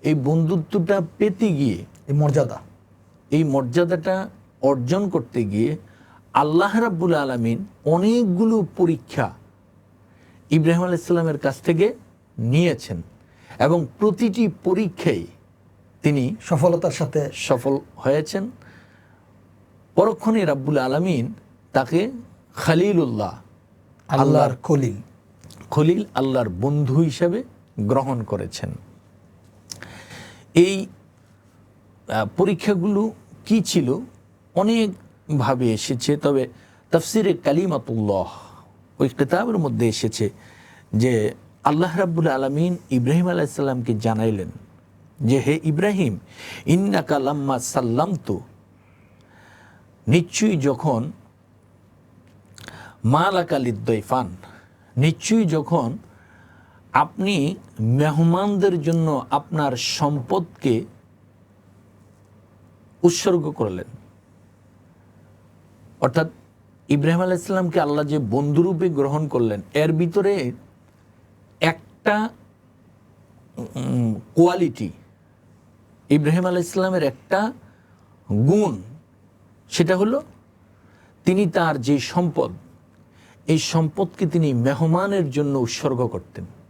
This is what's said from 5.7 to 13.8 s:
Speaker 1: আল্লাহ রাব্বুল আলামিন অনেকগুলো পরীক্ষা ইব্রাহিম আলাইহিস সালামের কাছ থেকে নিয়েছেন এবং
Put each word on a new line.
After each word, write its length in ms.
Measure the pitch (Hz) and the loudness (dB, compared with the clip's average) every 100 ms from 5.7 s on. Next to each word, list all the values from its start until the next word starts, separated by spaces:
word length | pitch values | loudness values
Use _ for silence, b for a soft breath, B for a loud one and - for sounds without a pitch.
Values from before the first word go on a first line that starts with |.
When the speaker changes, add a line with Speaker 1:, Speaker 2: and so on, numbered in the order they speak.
| 151 b b b b _ | -2 b b b b _
Speaker 1:
আল্লাহ 440 | - 147 160 196 208 | 0 2 2 2 2
রাব্বুল 380 | 233 175 175 | 0 0 0
আলামিন 520 | 160 139 123 117 117 196 - | 0 0 -2 -2 -2 -6 -8
অনেকগুলো 800 | 147 165 202 233 226 175 220 226 170 - | 0 2 4 2 2 2 2 2 -2 0
পরীক্ষা 580 | 175 165 - - 117 - - _ _ _ _ _ b b b b - | 0 0 -4 -4 -4 -6 -20 _ _ _ _ _ b b b b 0
ইব্রাহিম 320 | 156 160 170 | 2 4 2
আলাইহিস 240 | 180 175 - | 2 -2 0
সালামের 320 | 175 165 143 | 0 0 -2
কাছ 220 | 143 131 | -4 -2
থেকে 340 | - 160 202 - - _ _ - | -2 2 2 0 -16 _ _ -6
নিয়েছেন 640 | 117 139 175 127 - 87 - - B B B B | 0 2 2 0 -6 -10 -10 -18 B B B B
এবং 280 | 131 170 | 2 2